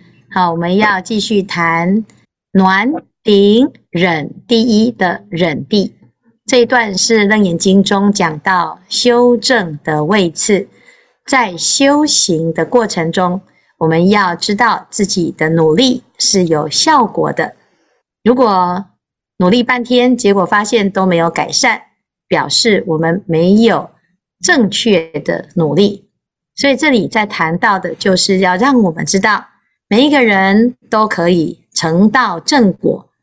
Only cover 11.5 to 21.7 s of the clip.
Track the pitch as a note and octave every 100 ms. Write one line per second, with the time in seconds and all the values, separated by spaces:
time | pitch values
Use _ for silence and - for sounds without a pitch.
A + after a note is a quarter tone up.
11.5 | E3+ - - C#4 D4 D4+ - - D#3+ E3
12.5 | D#3+ D#3+ A#3+ G#3+ F3+ E3 F#3+ F3+ F#3 -
13.5 | _ _ _ D#3+ E3 F3+ G#3 F#3 E3+ -
14.5 | G#3 A#3 F3+ - - G3 F#3+ E3+ - D#3
15.5 | E3 D#3+ D#3+ C4 B3 - - - G3 F3
16.5 | D#3 D3+ - D#4+ D4+ G#3+ - D#3 D3 E3+
17.5 | - _ _ _ _ _ _ G#3 B3+ A#3
18.5 | F#3 F3+ F3+ G3+ _ _ _ _ - F3+
19.5 | A#3+ A#3+ B3 A#3 B3 B3 A#3+ G3+ G3 F3
20.5 | G#3 G#3 A#3 G3 F#3+ F#3+ E3+ E3 E3 D3
21.5 | - B3+